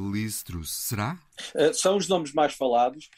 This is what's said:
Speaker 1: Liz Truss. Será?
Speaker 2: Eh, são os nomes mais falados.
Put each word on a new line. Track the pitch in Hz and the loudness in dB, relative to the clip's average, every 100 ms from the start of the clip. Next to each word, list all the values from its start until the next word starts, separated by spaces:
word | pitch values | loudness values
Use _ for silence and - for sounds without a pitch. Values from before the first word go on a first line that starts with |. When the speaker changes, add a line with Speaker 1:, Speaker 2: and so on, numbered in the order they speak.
| 98 | -2
Speaker 1:
Liz | 104 107 101 | -2 -2 -6
Truss. | - 87 76 | -8 -8 -6
Será? | - - 107 110 175 _ - - | -8 -4 -4 -4 -6 _ -16 -8
Speaker 2:
Eh, | - 151 | 2 2
são | - 185 202 | 4 2 2
os | 170 | 2
nomes | 185 147 | 0 0
mais | 143 147 | 2 2
falados. | - 131 117 123 151 - | 2 2 4 2 0 -16